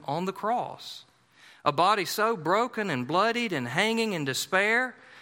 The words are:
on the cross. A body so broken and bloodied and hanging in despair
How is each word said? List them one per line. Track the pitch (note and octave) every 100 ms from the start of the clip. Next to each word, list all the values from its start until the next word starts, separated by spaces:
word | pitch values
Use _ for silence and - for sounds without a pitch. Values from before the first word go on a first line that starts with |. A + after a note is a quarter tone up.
on | - D#3 F#3
the |
cross. | F#3 G3+ A#3+ C3 - - - - _ _ _ - -
A | -
body | C#3+ F#3 G#3+
so | D#3+ - G#3+ A3+
broken | D#3 G3+ A#3+ - G3+
and | C3 B2
bloodied | E3+ A3 A#3 A#3
and | D#3 A#2+
hanging | D3 G#3+ A3+ A3
in | F3
despair | C#3 B2+ - F#3+ G#3 A#3 B3+ - - -